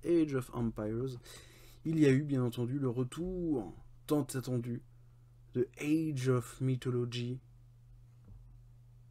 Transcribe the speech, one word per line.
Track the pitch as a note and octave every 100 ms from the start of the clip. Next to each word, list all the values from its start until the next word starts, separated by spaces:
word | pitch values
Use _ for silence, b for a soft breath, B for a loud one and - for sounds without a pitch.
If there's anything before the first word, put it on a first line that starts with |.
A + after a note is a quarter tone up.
Age | D3+ E3+ D3+
of | C3 B2+ B2
Empires, | A#2 A2+ G#2+ A2+ C3 B2 B B B B B B D#3
il | D#3+
y | C#3+
a |
eu, | C3
bien | D3+ C3+
entendu, | B2 B2 A#2+ C#3+
le | C3
retour | A#2+ C3 D#3 F3+ F3+ E3 C3 F2+ - - - -
tant | D3+ C3
attendu | C3 B2+ B2 A#2+ A#2+ - - - - - - -
de | B2 - -
Age | D3 D#3+ D#3 C3+ C3
of | B2 - -
Mythology | C3 B2+ C3 B2 A#2+ A#2+ A#2+ B2+ - - - - - - - - - - - - - - - - -